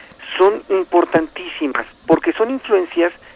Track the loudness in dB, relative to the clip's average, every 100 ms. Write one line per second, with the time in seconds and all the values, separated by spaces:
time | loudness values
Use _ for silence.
0 | -20 -20 -12 2 2 2 -2 -2 2 0
1 | 2 0 -2 -8 -14 -6 -6 -4 -8 -12
2 | 0 0 2 -2 -2 -2 0 0 0 -2
3 | -2 -4 -20